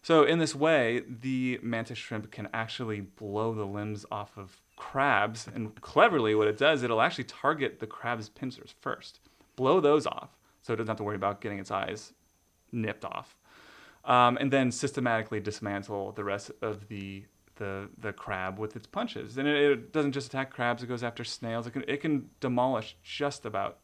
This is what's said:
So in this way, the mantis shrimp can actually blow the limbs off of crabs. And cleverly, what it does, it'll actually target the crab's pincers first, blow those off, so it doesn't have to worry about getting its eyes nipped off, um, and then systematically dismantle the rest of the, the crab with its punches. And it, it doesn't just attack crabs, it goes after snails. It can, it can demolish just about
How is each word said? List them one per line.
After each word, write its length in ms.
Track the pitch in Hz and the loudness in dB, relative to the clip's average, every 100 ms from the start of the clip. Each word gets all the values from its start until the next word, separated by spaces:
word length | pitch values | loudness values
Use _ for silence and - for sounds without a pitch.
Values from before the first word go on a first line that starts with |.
So 220 | - 165 | 6 8
in 160 | 143 165 | 8 6
this 160 | 156 139 | 2 2
way, 480 | 156 156 117 120 - | 4 6 4 0 -4
the 520 | 120 131 131 127 127 | -8 -4 0 0 -2
mantis 360 | 117 117 110 113 | -2 -4 -4 -10
shrimp 340 | - 110 104 | -8 -8 -8
can 160 | - 101 | -12 -8
actually 480 | 113 110 - 120 104 | -6 -6 -6 -4 -4
blow 520 | 98 - 107 104 113 | -8 -10 -6 -2 0
the 120 | 113 101 | -2 -4
limbs 400 | 101 104 104 - | -4 -4 -6 -8
off 260 | 107 104 - | -8 -8 -12
of 220 | 95 - _ - | -16 -18 _ -16
crabs. 720 | - 139 139 107 104 113 - | -8 0 4 4 2 -2 -10
And 260 | 117 107 - | -8 -8 -8
cleverly, 520 | - 147 226 165 110 | -2 6 6 8 4
what 140 | 107 107 | 6 4
it 100 | 104 | 4
does, 240 | 143 156 | 4 4
it'll 200 | 120 113 | 2 2
actually 240 | 135 - 120 | 2 2 -8
target 540 | - 139 156 131 - | -2 0 2 -2 -4
the 60 | 113 | -12
crab's 400 | - 120 117 107 | -8 -6 -6 -6
pincers 440 | - 131 127 - - | -10 -10 -10 -18 -12
first, 380 | - - - - _ _ _ - | -8 -8 -10 -20 _ _ _ 0
blow 240 | 131 180 | 4 6
those 280 | 147 151 - | 6 6 2
off, 240 | - - _ _ _ | -6 -12 _ _ _
so 100 | - | -4
it 40 | 113 | -2
doesn't 100 | 113 | -2
have 100 | 110 | -2
to 60 | |
worry 120 | 104 104 | -4 0
about 240 | 98 101 | -2 -2
getting 200 | 110 101 | -8 -8
its 100 | 95 | -4
eyes 440 | 101 - 214 - _ _ _ _ _ _ | -4 -2 -6 -10 _ _ _ _ _ _
nipped 340 | 123 110 - - | -4 -4 -4 -8
off, 320 | - - _ _ - - - - _ - | -10 -12 _ _ -20 -20 -20 -20 _ 2
um, 320 | 123 123 123 | 6 6 4
and 100 | 139 | 2
then 200 | 135 127 | 4 2
systematically 680 | 113 139 - 120 113 110 110 | 0 -4 -2 0 0 -2 -4
dismantle 720 | 104 104 104 101 98 101 98 | -4 -6 -6 -6 -4 -6 -6
the 100 | 101 | -6
rest 260 | 101 101 - - | -4 -4 -6 -8
of 240 | 113 104 104 | -6 -6 -10
the, 380 | 104 98 98 107 _ _ _ 101 98 101 - | -10 -10 -12 -16 _ _ _ -8 -8 -10 -10
the 120 | 110 101 | -10 -10
crab 400 | - 95 92 95 | -6 -4 -4 -6
with 180 | 107 117 | -8 -8
its 120 | - | -10
punches. 500 | - 233 - - 127 | -6 -6 -6 -10 -2
And 100 | 143 | 2
it, 240 | 147 143 | 4 4
it 220 | 135 113 | 4 0
doesn't 200 | 156 143 | 0 0
just 160 | 135 127 | -2 -4
attack 220 | 135 131 | -6 -6
crabs, 300 | - 120 120 | -2 -2 0
it 60 | 120 | -4
goes 160 | 123 | -4
after 200 | 120 117 | -6 -6
snails. 440 | 120 - 117 113 117 | -10 -8 -4 -4 -4
It 40 | |
can, 120 | 135 - | -6 -4
it 140 | 143 | -2
can 260 | 160 147 - _ | 0 0 -2 _
demolish 580 | 131 123 127 120 110 - | -2 2 2 2 -4 -14
just 420 | - - 143 143 117 | -14 -4 -4 -4 -6
about 320 | 101 101 - | -4 -4 -6